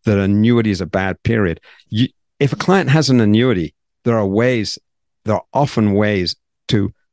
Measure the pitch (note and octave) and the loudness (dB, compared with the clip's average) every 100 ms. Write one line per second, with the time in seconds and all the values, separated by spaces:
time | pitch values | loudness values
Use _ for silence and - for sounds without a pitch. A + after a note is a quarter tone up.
0 | A2+ G2+ G2 G2+ A2+ A#2 A2 F#2 F2 F#2+ | -2 0 0 2 2 2 0 -4 -4 -2
1 | F#2+ F2 - A2+ F#2 D#2+ - - _ G#2+ | -4 -4 -2 0 -2 -4 -12 -20 _ -4
2 | C3 - _ _ C#3 - - G3 C3 D#3 | -4 -6 _ _ -2 -2 0 0 2 2
3 | C3 B2+ G#2 G#2+ B2+ F#2 D#2 - _ _ | 2 2 4 2 2 0 -4 -10 _ _
4 | A#2+ A2+ G2 G2+ B2 A#2+ G2 - _ _ | -2 0 0 0 0 0 -4 -10 _ _
5 | _ _ G#2+ G2 - - D3 A#2 G#2 G2 | _ _ -4 -4 -4 -2 -2 0 0 2
6 | G#2 G2+ F2 - _ _ - G#2+ G#2+ - | 0 0 -4 -6 _ _ -4 -2 -2 -6
7 | _ | _